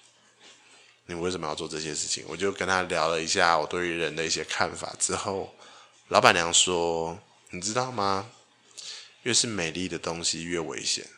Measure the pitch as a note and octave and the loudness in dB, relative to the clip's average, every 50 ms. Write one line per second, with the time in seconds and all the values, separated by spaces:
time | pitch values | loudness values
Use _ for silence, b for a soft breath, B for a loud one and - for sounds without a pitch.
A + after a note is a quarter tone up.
0 | B B B B B B B B B B B B B B B B B B B B | B B B B B B B B B B B B B B B B B B B B
1 | B - F2 E2+ E2+ F2+ F2+ F2 E2 D2+ D2+ D#2 E2+ D#2 D#2 D#2 D#2 D#2+ D2+ D2 | B -10 -6 -2 -2 -2 -2 -2 -4 -4 -4 -4 -6 -6 -6 -6 -6 -4 -4 -4
2 | D2 - - - A1 - D#2 E2+ F#2+ G2 F#2+ - F#2 F2+ F#2+ F#2 F2+ F2 F2 E2 | -4 -4 -4 -6 -6 -8 -6 -2 -2 -2 0 0 0 2 2 2 2 2 2 2
3 | D#2 E2 E2+ E2 E2 E2 - G2 F2+ E2+ E2+ D#2+ D2+ - - F2+ F2 F2 E2 E2+ | 2 2 2 0 0 0 2 4 6 6 6 4 2 0 -2 -2 -2 -2 0 0
4 | E2 D2+ D2+ D#2 E2 E2 - E2 D#2 - - - G2 E2 F2 E2 D#2 D2+ - - | -2 -2 0 -2 -2 -2 -2 -2 -4 -4 0 0 0 0 -2 -6 -10 -10 -6 -4
5 | - - F2+ - - G#2 G2 F#2+ F#2 - - B B B B B B B B B | -2 -2 -2 -2 -2 -4 -4 -4 -6 -8 -12 B B B B B B B B B
6 | _ - F2+ G2+ A#2+ A#2+ G2+ F2+ E2+ E2+ E2+ - - F#2 F#2 E2+ E2+ E2+ E2+ E2 | _ 2 4 8 8 8 8 6 4 4 4 4 4 4 4 2 2 2 2 0
7 | E2 E2 E2+ F2 - _ _ _ _ - - F2+ F2+ G2+ A2 B2 B2+ C3 B2 A2 | -2 -4 -6 -8 -14 _ _ _ _ -14 -12 -8 -6 -4 -2 -2 -2 -2 -2 0
8 | G2 G2 F#2+ F#2+ G2 A2+ - - _ _ _ _ _ _ B B B B B B | 2 2 2 0 -2 -8 -14 -20 _ _ _ _ _ _ B B B B B B
9 | B B B B - B2+ A2+ - - A#2+ A2 F#2+ E2+ D#2+ D2+ F2 F#2 F2+ E2+ D#2 | B B B B -2 0 2 2 2 0 -2 -2 -2 -2 -2 -2 -4 -4 -4 -4
10 | - F2 E2 E2+ E2 - - D#2+ E2 E2+ F2 E2+ D#2+ C#2+ B1+ C#2 C#2 - - - | -4 -4 -4 -2 -2 -2 -2 -4 -4 -4 -2 -2 -2 -4 -6 -6 -4 -4 -4 -4
11 | - - - | -6 -12 -20